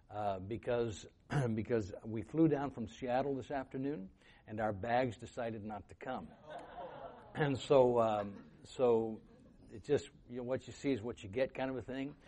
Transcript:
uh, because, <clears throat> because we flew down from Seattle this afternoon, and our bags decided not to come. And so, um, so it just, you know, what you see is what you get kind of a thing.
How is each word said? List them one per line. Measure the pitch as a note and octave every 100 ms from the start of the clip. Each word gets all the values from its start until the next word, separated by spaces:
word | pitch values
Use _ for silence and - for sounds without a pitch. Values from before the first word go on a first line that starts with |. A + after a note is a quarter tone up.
| -
uh, | G#2 G#2 F#2
because, | F#2+ A2+ B2+ A#2+ A#2 G#2 - _ -
<clears throat> | D3 B2 A2
because | G#2+ A#2 G2+ -
we | A2+ A2
flew | - D3+ D#3+
down | C#3 C#3
from | - A2
Seattle | - B2+ B2+ C#3 C3+
this | A#2
afternoon, | C#3 C3 C3+ C#3 D3+ F#3+ - - - -
and | A2
our | A2
bags | G2 A#2 B2 C3 G2
decided | A2+ - A#2 A2
not | G#2+ G#2 -
to | -
come. | - A#2+ D#2+ - - - - - - - - - - -
And | D3 B2+
so, | - C#3+ B2 A#2+
um, | A2 G#2+ G2+ G2 - - -
so | - B2 A2+ A2+ A2 - - - - -
it | - -
just, | C#3 - - -
you | B2
know, |
what | B2 C3 -
you |
see | - C#3+
is | A#2+
what | A#2 -
you | G2+
get | A#2+ C3+
kind | - C3
of | C3
a |
thing. | - C3 C#3 -